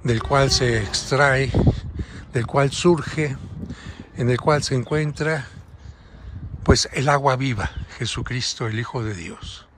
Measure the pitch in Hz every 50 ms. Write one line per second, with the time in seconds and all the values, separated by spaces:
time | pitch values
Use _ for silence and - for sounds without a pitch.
0 | - 127 117 110 - - 143 135 139 131 - - 131 123 117 113 104 95 - -
1 | - - 139 131 143 139 131 131 135 123 - - - - - - - - - -
2 | - - - - - - - 123 120 - - 139 139 139 - - - 175 175 147
3 | 127 - - 156 156 143 135 - - - - - - - - - - - - -
4 | - - - - 123 120 123 120 - 156 151 147 - - 139 127 117 - 151 151
5 | 156 151 143 - 151 156 160 151 120 - - - - - - - - - - -
6 | - - - - - - - - - - - - - - 131 - - - - 160
7 | 131 147 143 143 139 139 131 127 135 135 120 104 - - - - - - - -
8 | 120 107 - 120 113 - 120 123 117 - - - 123 110 107 113 117 - - 127
9 | 110 110 101 87 82 90 - - - - - - - _ _